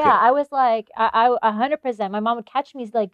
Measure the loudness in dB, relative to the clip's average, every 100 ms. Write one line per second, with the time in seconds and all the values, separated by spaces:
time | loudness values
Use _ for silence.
0 | 4 4 4 2 0 0 0 0 -4 -2
1 | 0 2 2 2 0 -2 -2 -2 -4 -4
2 | -4 -2 -2 -4 -4 -6 -6 -10 -6 -4
3 | -4